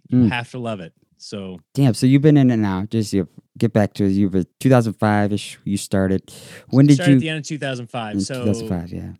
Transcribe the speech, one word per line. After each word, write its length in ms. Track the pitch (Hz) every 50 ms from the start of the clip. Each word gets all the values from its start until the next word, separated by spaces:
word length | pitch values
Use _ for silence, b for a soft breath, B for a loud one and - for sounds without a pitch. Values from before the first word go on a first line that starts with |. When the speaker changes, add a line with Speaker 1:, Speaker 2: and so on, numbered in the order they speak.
| _ -
Speaker 1:
You 80 | 123 127
Speaker 2:
Mm. 100 | 120 110
Speaker 1:
have 200 | 123 120 120 -
to 80 | - 127
love 200 | 117 117 110 95
it. 120 | 85 82 _ _ _ _ _
So 420 | _ - - 110 101 95 92 92 87 _ _ -
Speaker 2:
Damn, 200 | 135 139 127 104
so 120 | - 131
you've 160 | 127 135 139
been 160 | 139 156 147
in 140 | 143 135 123
it 60 | 120
now. 280 | 110 107 98 92 92 104 107
Just, 240 | - 113 104 - 101
you 140 | 98 85 - _ - _ _ _
get 140 | - 120 107 -
back 200 | 110 101 - -
to, 100 | - 104
you 240 | 95 95 101 104 92
were 140 | 92 92 85 - _ -
two 100 | - 131
thousand 240 | 131 123 113 113 95
five-ish, 640 | - 110 107 104 104 104 101 104 98 - - - - -
you 140 | - 101
started. 540 | 98 - - - 95 95 92 95 92 - - B B B B B B B B
When 160 | 117 131 143
did 100 | 147 143
Speaker 1:
Started 160 | 135 175 143
Speaker 2:
you 60 | 139
Speaker 1:
at 40 | 127
the 80 | 117 156
end 100 | 156 156
of 60 | 139
two 120 | - 160
thousand 300 | 135 143 135 131 123 120
five. 280 | - - 123 110 107 104
Speaker 2:
In 60 | 98
Speaker 1:
So 200 | 98 - 131 127
Speaker 2:
two 40 | 120
thousand 220 | 107 98 - - -
five, 220 | 92 87 85 87 92
yeah. 180 | 87 87 90 90